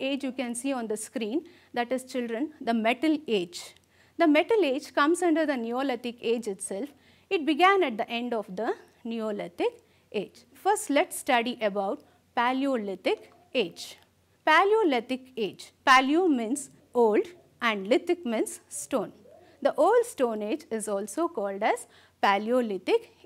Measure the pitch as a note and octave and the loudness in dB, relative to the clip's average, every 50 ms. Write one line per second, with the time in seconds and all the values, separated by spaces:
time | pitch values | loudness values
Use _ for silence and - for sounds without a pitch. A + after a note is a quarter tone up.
0 | B3+ C4+ C#4 C4+ C#4 C4 B3 - B3+ A#3+ A#3 - - C#4 C#4 B3+ A#3 G#3+ G#3+ G#3+ | -4 -4 -4 -4 -4 -6 -6 -6 -6 -6 -6 -6 -4 -4 -4 -4 -4 -4 -6 -6
1 | - - - C4 A3 G#3 A3+ D#4+ F4 - - - _ _ - A#3+ A#3+ A#3+ B3+ B3+ | -8 -8 -6 -6 -4 -4 -4 -4 -6 -8 -12 -20 _ _ -4 -4 -2 -2 -4 -6
2 | B3+ B3+ - C4 A#3+ A#3 A#3 A3 C#4+ D#4 - - - A3+ A#3 A3+ G#3+ A3+ B3 B3 | -6 -6 -6 -6 -4 -4 -4 -6 -6 -6 -8 -6 -4 -2 0 2 2 2 0 2
3 | - D#4 D#4+ C#4+ - - A3+ G3+ F3 F3+ - - - - - _ _ _ _ _ | 2 0 0 0 -2 -2 -2 0 -2 -4 -8 -14 -16 -16 -20 _ _ _ _ _
4 | _ _ _ - E4+ D#4+ D4 D4+ F4 - A#4 A4 F4+ C#4 B3+ C#4+ - - - - | _ _ _ 2 4 6 6 4 4 4 2 2 4 2 0 -2 -4 -4 0 2
5 | C#4+ C#4+ F4 E4+ F#4 F4 D#4 D#4+ D#4+ D4 C#4+ B3 A3+ A3+ A#3 B3+ C#4 C#4 B3+ A#3 | 2 2 2 2 2 2 2 2 2 0 0 -2 -4 -4 -4 -4 -2 -2 -4 -4
6 | - A#3+ A#3 A#3+ - A#3+ A#3 B3 G#3+ A3 F#3+ F#3+ - - G3+ F#3+ B3 D4 - _ | -6 -8 -10 -6 -2 -2 -2 -2 -2 -6 -8 -8 -8 -8 -8 -8 -8 -10 -12 _
7 | _ _ _ _ _ - G4 F#4 C#4+ C4+ D#4+ C4 F4 F#4+ G4+ G4 F4+ C#4 A3+ G3+ | _ _ _ _ _ -4 -2 -2 0 0 2 4 6 6 6 4 4 2 0 -4
8 | A3+ - A#3 A#3 A#3+ B3 A#3 A3 G3+ - F#3 G3 G#3+ C4 G#4+ - - - _ _ | -4 -4 -6 -6 -4 -4 -4 -4 -4 -6 -6 -6 -4 -4 -4 -6 -10 -20 _ _
9 | - A#3 A3+ A#3 A3 A3 G#3 G#3 F3 F3 - - A3+ A#4+ - - - _ _ _ | -10 -8 -6 -6 -4 -4 -6 -6 -8 -8 -6 -4 -2 -2 -4 -6 -12 _ _ _
10 | _ _ - G#3+ F3+ - - - - _ _ - - F#4 G#4+ G4+ - - C#4+ C#4+ | _ _ -6 -6 -6 -6 -10 -20 -20 _ _ -4 0 0 0 0 0 0 0 0
11 | F#4 F4 - - - - C4+ A#3 A#3 B3 A#3 - A3 G#3 G3 G#3 G3 G3 G3 G3 | 0 0 -4 -8 -2 0 0 0 0 -2 -4 -4 -4 -2 -2 -2 -2 -4 -4 -6
12 | - _ _ _ _ _ _ - A#3+ B3 C4 C4 C4+ C#4 C4+ A#3 G#3 G3 F#3+ F3+ | -10 _ _ _ _ _ _ -2 0 0 0 0 0 0 -2 -2 -2 -6 -8 -4
13 | - D4 G#4 G#4+ - - - - _ _ - B3 G#3 E3+ E3 - - - - - | -2 -2 -2 -2 -4 -10 -20 -20 _ _ -2 -2 -2 -2 -4 -12 -16 -16 -18 -20
14 | _ _ _ _ _ _ _ _ _ D#4+ D#4 E4 F#4+ G4+ G#4+ A4+ A4 E4 C4+ A#3+ | _ _ _ _ _ _ _ _ _ 4 4 6 6 4 4 4 4 2 2 0
15 | A3+ - B3+ B3+ - - - - A3+ F3+ C#3+ - - - - _ _ D4 C4 B3+ | -2 -4 -6 -8 -8 -10 -8 -6 -6 -6 -6 -10 -16 -20 -20 _ _ 6 6 6
16 | C4+ C4 D4 E4 F#4+ F4+ D4 A#3+ A#3 - C4+ C#4 - - - _ _ _ - B3 | 6 4 2 2 4 2 2 0 0 -2 -4 -4 -6 -10 -16 _ _ _ 0 2
17 | A#3+ A3 G#3 B3 A4 - - - _ _ _ _ - A#3 G#3+ G3+ F#3+ G3 B3 F4 | 4 4 4 2 0 -2 -6 -20 _ _ _ _ -2 -2 -2 -2 0 2 2 2
18 | F4 - F4 F4 - A#3+ A3+ A3 F4+ A4 - - - _ - - - - - B3 | 2 0 -4 -2 -2 -4 -2 -2 -2 -4 -6 -12 -16 _ -14 -14 -8 -4 -4 -4
19 | F3+ - - - - - - - - - - _ - C#4 - - D4 F4+ A4 B4 | -4 -6 -10 -16 -20 -20 -20 -20 -20 -20 -8 _ -2 0 2 2 4 4 4 4
20 | A4+ - - - C4+ A#3 A3 G#3+ G#3 G#3 A3+ D#4 - - A3+ A3 G3 G#3 G#3 G3 | 2 0 -2 -2 -2 -2 -2 -4 -4 -4 -6 -6 -6 -8 -8 -6 -4 -4 -4 -4
21 | G#3 G#3+ - - E4 E4 E4+ - G3+ G3+ G3 F#3+ G#3 B3 G#4+ A#4+ - - _ - | -4 -6 -4 -4 -4 -2 -2 -4 -4 -4 -4 -2 0 0 0 -2 -6 -12 _ -20
22 | - _ _ _ - G#3+ G3 G3+ G#3+ A3 B3 B3+ A#3+ A3 G3+ F3+ - - G4 A#4 | -20 _ _ _ 2 4 4 4 2 2 0 0 0 0 -4 -4 0 0 0 0
23 | - - _ _ - | 0 -4 _ _ -14